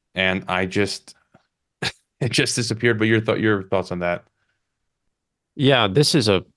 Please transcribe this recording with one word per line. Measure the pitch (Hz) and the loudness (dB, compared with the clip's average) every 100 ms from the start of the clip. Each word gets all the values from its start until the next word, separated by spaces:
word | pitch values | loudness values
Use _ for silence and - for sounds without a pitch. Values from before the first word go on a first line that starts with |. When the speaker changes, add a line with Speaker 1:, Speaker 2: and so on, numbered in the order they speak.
| _ | _
Speaker 1:
and | 92 92 92 92 | -4 -2 -2 -4
I | 90 92 | -4 -2
just, | 98 98 - - - _ _ _ _ _ | -2 -2 -4 -16 -20 _ _ _ _ _
<laughs> | - - - _ - | -12 -10 -10 _ -8
it | 123 | -4
just | 110 139 - | -2 -2 -2
disappeared. | 113 110 120 110 | -4 -2 0 0
But | 110 | 2
your | 110 | 2
th-, | 110 - | 0 0
your | 110 104 | 0 0
thoughts | 92 95 90 | -2 -4 -4
on | 90 | -6
that? | 87 87 - _ _ _ _ _ _ _ _ _ _ _ _ | -4 -6 -8 _ _ _ _ _ _ _ _ _ _ _ _
Speaker 2:
Yeah, | - 135 131 107 | 0 4 4 4
this | 92 147 | 2 2
is | 151 107 | 2 2
a | 95 - | 0 0